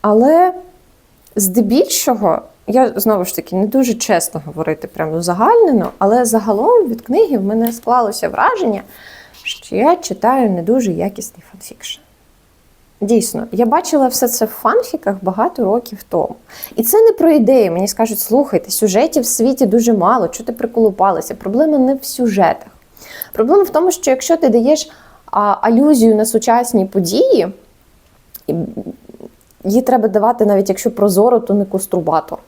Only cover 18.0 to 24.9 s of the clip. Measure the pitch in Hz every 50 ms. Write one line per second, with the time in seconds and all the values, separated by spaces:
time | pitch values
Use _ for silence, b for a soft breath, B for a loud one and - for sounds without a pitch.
18 | 226 226 220 - - - 214 262 285 262 - 175 - - - - 220 214 185 208
19 | 269 320 - 302 240 - - - 226 247 277 269 277 196 190 240 226 233 233 202
20 | 170 185 - 247 196 165 - - - - 233 - - 226 226 233 226 214 190 196
21 | 185 196 185 - 226 - - - - 190 202 240 311 320 302 285 262 254 277 269
22 | - - - - 247 233 196 196 190 160 - - - - _ _ _ _ B B
23 | B B B B B B B - 220 240 320 403 392 349 - 302 339 370 349 -
24 | - - 262 262 - - 330 330 330 269 220 240 226 262 311 302 - B